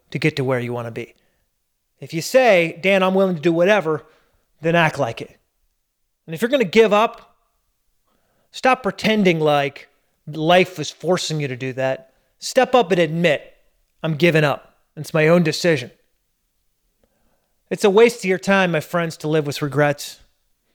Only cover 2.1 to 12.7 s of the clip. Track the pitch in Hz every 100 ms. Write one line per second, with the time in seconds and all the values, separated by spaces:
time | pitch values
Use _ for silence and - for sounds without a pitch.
2.1 | 165 - 262 247 185 165 170 185 196 185
3.1 | 190 190 170 170 165 180 208 160 151 -
4.1 | _ _ _ _ _ 160 170 160 143 123
5.1 | - - _ _ _ _ _ _ _ _
6.1 | _ - 160 233 277 196 220 220 208 233
7.1 | - - _ _ _ _ _ _ _ _
8.1 | _ _ _ _ - 262 262 196 - 202
9.1 | 214 185 165 151 147 143 - - _ _
10.1 | _ - 151 156 180 180 - 147 - 160
11.1 | 180 - 156 143 123 131 127 131 135 -
12.1 | _ _ _ - - 247